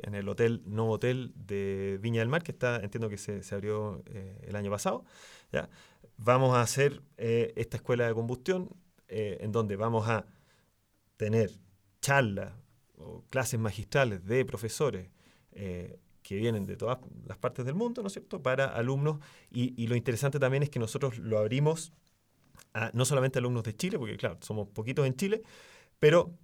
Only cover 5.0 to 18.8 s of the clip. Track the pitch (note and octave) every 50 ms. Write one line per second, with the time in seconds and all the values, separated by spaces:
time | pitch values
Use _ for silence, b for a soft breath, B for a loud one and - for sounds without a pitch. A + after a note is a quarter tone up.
5 | B B B B B B B B B B - - - - B B B B B B
6 | B - _ - G#2+ A#2 B2 C3 C3 B2+ B2+ A#2+ A#2 - - C#3 C#3 C#3+ C#3 -
7 | - _ _ - A2 A2+ A#2 A#2 A2+ - - - A#2 - - - - - B2 A#2+
8 | A#2+ A#2 A2 A2+ A#2 A#2 B2+ B2 - F#3 F#3 F#3 F3+ - - - _ _ _ _
9 | _ - F#2+ G#2+ G#2+ G#2 F2 - F#2+ G#2+ G#2 A#2 A2 G2+ G2+ G2 A2 A#2 A#2 A2+
10 | G#2 A#2 A2+ G#2 - b b b b b b b b b b _ _ _ _ _
11 | _ _ _ - A2 G#2 A2 A2+ G#2+ - - - - - _ _ _ _ _ -
12 | - C3+ C#3 C#3 B2+ G#2+ G2 F#2+ G2 G2 - - - _ _ _ _ _ _ -
13 | D#2+ D#2 E2 E2 - - - C3 A#2+ - B2+ A2+ A2+ G#2 - A2 G#2 - - C#3+
14 | C3+ A#2 G2+ F2 F2+ G2 A#2+ C3 B2 - B2 G2 A#2 A2 - - D3+ B2+ G2+ F#2
15 | F2 - b b b b b b b b - - G2+ F#2 F2+ F2 F2+ - - -
16 | _ _ _ - _ - G2 G2+ A2+ A#2 A2+ G#2 F#2+ F#2+ F#2+ - G#2 A2+ B2+ -
17 | - - - - - - - - - B2+ - - A#2+ B2+ D3+ G3 A#3 A#3+ A#3+ B3
18 | G3+ G3 - - - - G3+ E3+ C3+ C3 B2+ C3 C3+ - - A#2